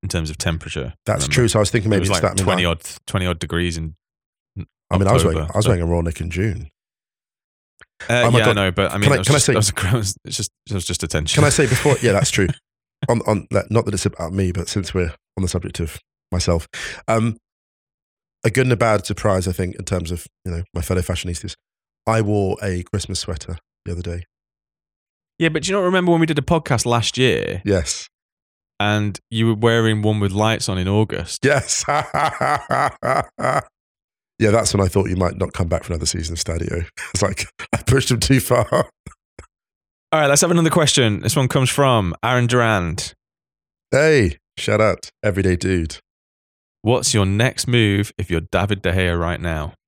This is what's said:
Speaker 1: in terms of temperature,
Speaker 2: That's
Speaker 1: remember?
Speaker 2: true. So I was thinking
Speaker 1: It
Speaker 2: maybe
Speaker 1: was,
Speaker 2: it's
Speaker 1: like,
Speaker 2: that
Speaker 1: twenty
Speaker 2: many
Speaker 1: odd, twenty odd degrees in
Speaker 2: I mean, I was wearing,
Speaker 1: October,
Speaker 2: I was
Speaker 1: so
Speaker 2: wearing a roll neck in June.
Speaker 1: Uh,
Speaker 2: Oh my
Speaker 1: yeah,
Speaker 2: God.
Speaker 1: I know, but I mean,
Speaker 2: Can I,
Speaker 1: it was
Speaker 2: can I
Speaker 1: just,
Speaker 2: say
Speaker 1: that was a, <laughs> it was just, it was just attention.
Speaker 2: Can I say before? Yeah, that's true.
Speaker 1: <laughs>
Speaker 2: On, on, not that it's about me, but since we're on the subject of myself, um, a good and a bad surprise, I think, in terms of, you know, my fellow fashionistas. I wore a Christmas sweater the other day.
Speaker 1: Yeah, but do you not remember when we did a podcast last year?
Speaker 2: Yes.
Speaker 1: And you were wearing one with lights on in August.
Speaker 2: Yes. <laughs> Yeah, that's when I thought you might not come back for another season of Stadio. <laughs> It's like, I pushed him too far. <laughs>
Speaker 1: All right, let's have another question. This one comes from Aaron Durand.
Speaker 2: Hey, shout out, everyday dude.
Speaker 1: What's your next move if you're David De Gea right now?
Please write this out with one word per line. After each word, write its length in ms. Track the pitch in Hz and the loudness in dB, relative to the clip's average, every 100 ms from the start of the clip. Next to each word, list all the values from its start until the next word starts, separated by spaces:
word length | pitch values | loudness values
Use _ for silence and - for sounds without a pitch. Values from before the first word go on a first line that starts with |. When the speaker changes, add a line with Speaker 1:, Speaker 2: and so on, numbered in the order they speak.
Speaker 1:
in 60 | 78 | -4
terms 200 | 87 78 | -4 -4
of 80 | 76 | -4
temperature, 560 | - 80 - - 64 - - | -4 -4 -6 -8 -8 -8 -4
Speaker 2:
That's 160 | 110 | -2
Speaker 1:
remember? 100 | 135 | 0
Speaker 2:
true. 140 | 147 117 | 2 2
So 100 | 110 | 4
I 20 | |
was 100 | 104 | 2
thinking 180 | 120 104 | 0 2
Speaker 1:
It 20 | |
Speaker 2:
maybe 100 | 101 | 0
Speaker 1:
was, 80 | 92 | 2
Speaker 2:
it's 120 | 95 | 2
Speaker 1:
like, 140 | 92 92 | 2 2
Speaker 2:
that 60 | |
Speaker 1:
twenty 200 | 95 90 | 0 2
Speaker 2:
many 20 | |
Speaker 1:
odd, 160 | 87 82 - - - | 0 -2 -8 -18 -6
twenty 200 | 101 90 | -2 -2
odd 120 | 85 | -4
degrees 380 | 80 85 87 82 | -4 -2 -2 -4
in 180 | 80 78 _ _ _ _ _ - 98 _ _ | -8 -12 _ _ _ _ _ -16 -16 _ _
Speaker 2:
I 80 | 92 | 2
mean, 80 | 98 | 4
I 60 | |
was 120 | 117 | 4
wearing, 140 | 85 82 | 4 0
Speaker 1:
October, 140 | 78 | -2
Speaker 2:
I 40 | 101 | 0
was 60 | 107 | 2
Speaker 1:
so 40 | |
Speaker 2:
wearing 120 | 95 | 2
a 40 | 85 | 2
roll 160 | 85 | 0
neck 180 | 82 - | -2 -4
in 100 | 82 | -6
June. 400 | 82 110 80 76 _ _ _ _ _ _ _ _ _ _ _ - _ - | -2 -2 -4 -10 _ _ _ _ _ _ _ _ _ _ _ -20 _ -2
Speaker 1:
Uh, 160 | 120 120 | 2 4
Speaker 2:
Oh 40 | |
my 80 | 120 | 4
Speaker 1:
yeah, 60 | 110 | 4
Speaker 2:
God. 120 | 104 | 4
Speaker 1:
I 60 | |
know, 60 | 95 | 0
but 200 | 90 95 | 2 0
I 60 | 101 | 2
mean, 60 | |
Speaker 2:
Can 80 | 104 | 2
I, 20 | 139 | 2
Speaker 1:
it 20 | |
was 80 | 95 | 4
Speaker 2:
can 80 | |
I 20 | 143 | 2
Speaker 1:
just, 100 | - | 4
Speaker 2:
say 60 | |
Speaker 1:
that 60 | 110 | 2
was 120 | 107 | 2
a, 180 | - 92 | 0 0
<laughs> 0 | |
it 40 | 117 98 - - | 0 -2 -8 -10
was 100 | - | -8
just, 140 | 101 _ - | -8 _ -8
it 60 | |
was 100 | 101 - | -6 -4
just 160 | 87 | -6
attention. 320 | 85 85 78 - | -2 -2 0 2
Speaker 2:
Can 40 | |
I 60 | 147 | 4
say 160 | 135 135 | 4 2
before? 280 | 127 147 131 | 2 2 2
Yeah, 100 | 120 | 4
that's 180 | 98 - | 2 2
true. 180 | - 95 - _ _ | 0 0 -2 _ _
Speaker 1:
<laughs> 320 | _ _ - | _ _ -2
Speaker 2:
On, 140 | 120 | 0
on, 240 | - 107 - 107 - | 2 -2 0 -4 0
not 160 | 107 110 | 0 0
that 80 | |
it's 100 | 98 | -2
about 280 | 101 - 82 | -4 -4 -6
me, 180 | 98 92 | -2 -2
but 160 | 87 87 | -2 -4
since 240 | 104 90 | -6 -4
we're 160 | 95 87 - _ - | -4 -4 -6 _ -6
on 60 | |
the 60 | 92 | -4
subject 320 | 92 - - | -4 -6 -8
of 180 | 82 - _ _ _ | -8 -10 _ _ _
myself, 380 | 90 87 85 - - - - - | -4 0 0 -2 -12 -12 -12 0
um, 300 | 113 117 110 _ _ _ _ _ _ _ _ _ _ | 0 0 -4 _ _ _ _ _ _ _ _ _ _
a 60 | 110 | -2
good 160 | 120 127 | 2 2
and 60 | |
a 40 | 113 | 2
bad 300 | 117 104 - | 2 2 -2
surprise, 420 | 98 104 95 92 | -4 0 0 -2
I 40 | |
think, 240 | 90 90 - | -4 -6 -6
in 100 | - | -4
terms 240 | 92 80 | -4 -4
of, 160 | 87 - _ | -8 -10 _
you 80 | - | -10
know, 120 | 85 87 | -8 -8
my 80 | - | -8
fellow 180 | 82 92 | -2 -2
fashionistas. 540 | 90 90 90 85 - - _ _ _ _ - | -2 -4 -6 -8 -10 -16 _ _ _ _ -2
I 140 | 113 | 0
wore 380 | 104 104 98 98 | 2 0 0 -2
a 200 | 101 90 | -4 -6
Christmas 360 | 92 98 - 95 | -4 -6 -6 -8
sweater 380 | - 82 - 85 _ _ - | -6 -10 -10 -14 _ _ -12
the 60 | |
other 100 | 87 | -8
day. 220 | 87 87 90 _ _ _ _ _ _ _ _ _ _ _ | -8 -10 -12 _ _ _ _ _ _ _ _ _ _ _
Speaker 1:
Yeah, 100 | 165 | -2
but 140 | 156 | 0
do 80 | 175 | -2
you 60 | 196 | 0
not 60 | |
remember 280 | 180 185 180 | 2 2 2
when 80 | 170 | 4
we 60 | 160 | 4
did 120 | 151 | 0
a 40 | |
podcast 420 | 131 165 - 123 | 2 0 2 -2
last 320 | 120 117 113 - | 2 0 0 2
year? 460 | 127 71 50 92 | 2 2 -2 -6
Speaker 2:
Yes. 420 | 101 98 - - - _ _ _ _ _ _ _ | 0 0 0 -8 -10 _ _ _ _ _ _ _
Speaker 1:
And 400 | 104 104 104 90 _ | -2 0 -2 -8 _
you 160 | 113 113 | -2 0
were 80 | |
wearing 480 | 107 117 117 113 107 | 2 2 4 2 2
one 160 | 107 107 | 0 0
with 140 | 101 | 0
lights 360 | 95 107 110 - | 0 0 0 -2
on 100 | 92 | -4
in 100 | 90 | 0
August. 560 | 101 110 - 87 - | 2 0 -2 -8 -2
Speaker 2:
Yes. 400 | 131 143 - - - | 0 2 0 -6 -2
<laughs> 1700 | 147 - - 156 - 135 147 - 127 143 - - 131 - - 131 147 - _ _ _ _ _ _ _ | -4 -2 -2 -2 -2 -2 -2 -2 -2 -2 -2 -2 -2 -2 -4 -2 -2 -4 _ _ _ _ _ _ _
Yeah, 140 | 110 | 2
that's 200 | 110 107 | 2 2
when 100 | 101 | 2
I 60 | 95 | 2
thought 220 | 98 92 | 2 0
you 60 | 92 | 0
might 200 | 87 78 | -2 -2
not 160 | 90 | -6
come 160 | - 87 | -4 -2
back 160 | 85 | -2
for 80 | - | -4
another 140 | 85 78 | -6 -4
season 260 | 87 80 | -6 -6
of 60 | 82 | -8
Stadio. 500 | - 82 - 82 85 - | -6 -6 -4 -6 -8 -12
<laughs> 100 | - | -10
It's 80 | - | -2
like, 240 | 98 101 - _ - | -2 -2 -10 _ -8
I 80 | - | -6
pushed 280 | - 135 127 | 2 2 2
him 100 | 120 | -2
too 200 | - 135 | 2 2
far. 260 | - 123 - | 4 0 2
<laughs> 0 | |
Speaker 1:
All 1500 | - - _ - - _ - - _ _ _ _ _ _ 156 | 0 -2 _ -20 -20 _ -20 -20 _ _ _ _ _ _ 0
right, 80 | 143 | 4
let's 120 | 143 | 4
have 100 | 175 | 4
another 200 | 170 160 | 4 4
question. 500 | 175 151 - 117 104 | 4 2 4 2 2
This 160 | - 139 | -2 0
one 100 | 127 | 2
comes 220 | 147 127 | 2 0
from 460 | - 139 120 92 - | 2 4 4 2 -2
Aaron 240 | 113 123 120 | 0 0 2
Durand. 640 | 123 117 107 85 90 - - _ _ _ _ _ _ _ | 2 2 2 0 -6 -10 -14 _ _ _ _ _ _ _
Speaker 2:
Hey, 480 | 131 156 151 95 80 _ - | 2 4 4 2 -2 _ -10
shout 240 | - 107 | -2 2
out, 300 | 107 87 - _ | 2 0 -8 _
everyday 340 | 107 95 92 90 | -2 0 0 0
dude. 420 | 92 92 80 - _ _ _ _ _ _ _ _ | 0 -2 -2 -8 _ _ _ _ _ _ _ _
Speaker 1:
What's 320 | 104 123 - | 0 2 2
your 140 | 110 95 | 2 2
next 420 | 101 123 - - | 2 0 0 0
move 440 | 120 107 98 104 - | 2 4 2 -2 -6
if 140 | 92 | -4
you're 100 | 85 90 | -4 0
David 300 | 92 98 101 | -2 0 0
De 120 | 92 | 0
Gea 280 | 90 90 87 | 0 0 0
right 220 | 85 87 | -2 -4
now? 320 | 85 78 73 - | -4 -4 -6 -12